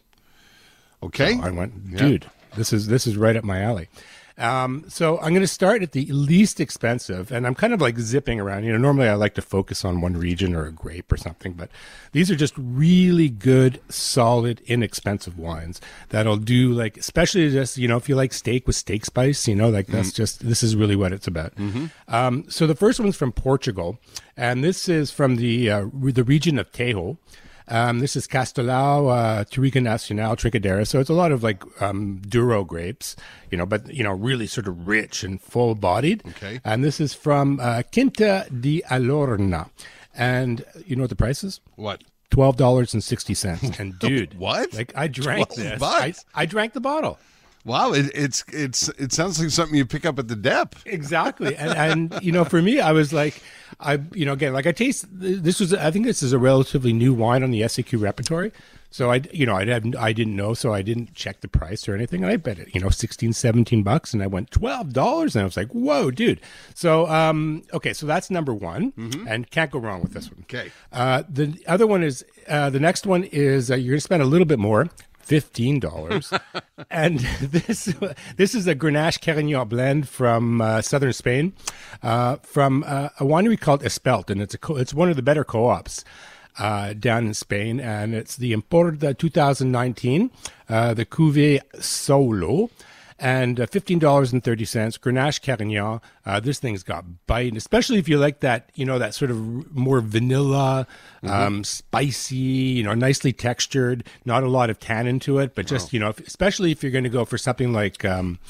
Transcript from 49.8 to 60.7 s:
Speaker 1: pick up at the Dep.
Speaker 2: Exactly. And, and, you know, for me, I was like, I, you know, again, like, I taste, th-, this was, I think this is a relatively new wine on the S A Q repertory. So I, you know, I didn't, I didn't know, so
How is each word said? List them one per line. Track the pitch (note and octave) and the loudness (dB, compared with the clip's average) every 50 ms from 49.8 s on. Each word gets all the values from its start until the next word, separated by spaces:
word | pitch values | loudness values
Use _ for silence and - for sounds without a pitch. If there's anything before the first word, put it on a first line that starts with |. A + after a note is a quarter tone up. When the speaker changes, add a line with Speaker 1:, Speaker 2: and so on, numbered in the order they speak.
| C#3 | 2
Speaker 1:
pick | A#2 - D3 - | 2 -2 -2 -2
up | E3+ C#3 B2 | -2 -2 -2
at | B2+ A2+ | -4 -6
the | A#2+ | -6
Dep. | G#2 F#2+ C3 A3 D4 E4 - - - - | -2 0 0 2 2 0 -2 -6 -12 -12
Speaker 2:
Exactly. | - - E3+ C#3+ C#3 E3+ D#3+ F3+ C#4 C#4 - F#3+ D#3 C#3 | -10 -8 -8 -6 -2 -2 0 0 -2 -2 -4 -4 -4 -4
And, | C#3 D3 E3 E3 D#3 D3+ D#3+ D#3 D#3+ E3 E3 | -2 -2 -2 0 2 2 2 2 0 0 -2
and, | - - F#3+ | -4 -4 -2
you | F3 | 2
know, | E3 F3+ E3+ | 2 4 4
for | - - E3 | 4 4 4
me, | E3 G3+ C4 D4 | 4 4 4 4
I | G3+ D#3 | 4 4
was | D#3 D#3 D3+ C#3+ D#3+ | 4 4 4 2 2
like, | D3+ D3+ D3+ - - - - - - - - - - | 0 0 -2 -4 -8 -14 -20 -20 -20 -20 -20 -20 -8
I, | - D3 C#3+ C#3+ C#3+ E3+ G#3 | -4 -2 -2 -2 -4 -6 -6
you | G3+ D3 | -4 -2
know, | C#3 C#3 | -2 -2
again, | C3+ D3+ C#3 C3 | -2 -2 -2 0
like, | C3+ C3+ | 0 0
I | E3+ | 0
taste, | E3 - A#3 C#4 A3+ - - - - F#3 | 0 0 0 0 0 -2 -6 -12 -12 -6
th-, | F#3 F#3+ F#3 G3 | -4 -2 -2 0
this | D#3+ D#3+ F#3 - | 0 0 2 2
was, | G#3 D#3 | 2 0
I | F#3+ F3+ D3 D#3 | 0 0 0 0
think | D#3+ G3+ A3+ | 0 2 0
this | C4 G#3+ - D3 | 0 0 0 0
is | B2 C3+ | 2 2
a | B2+ | 4
relatively | B2 B2+ C3+ C3+ C3+ - - C#3+ B2+ A#2+ | 6 6 6 6 4 2 0 0 2 2
new | A2+ A2+ A#2+ C3 C3 | 4 4 4 4 4
wine | A2+ A2+ A2+ A#2+ C3 C3 | 4 4 4 2 2 2
on | C3 | 2
the | A#2+ G#2+ | 0 0
S | G#2+ A#2 - - | 0 0 -2 -4
A | B2 | -4
Q | - - A2+ | -2 -2 0
repertory. | G#2 G2 G#2 - B2 - D#3+ E3 F#3 A3 - - - - - - - - | 0 0 -2 -2 -2 -2 -2 -2 -4 -6 -8 -12 -20 -20 -20 -20 -20 -16
So | - - C3 A#2+ | -6 -2 0 2
I, | A#2+ B2+ C#3+ - | 2 2 0 -2
you | - E3 C3+ | -2 0 0
know, | A#2 G2+ | 2 2
I | F#2 G2 | 2 0
didn't, | A2 B2 A#2+ G#2+ A#2 B2 | 0 0 0 -2 -2 -2
I | - A#2 A2 | -2 -2 0
didn't | A2+ A2 A#2+ A2 G#2 | 0 0 0 -2 -2
know, | G2 G2+ G#2 A2+ | -2 -2 -2 -2
so | - - A#2+ | -2 -2 0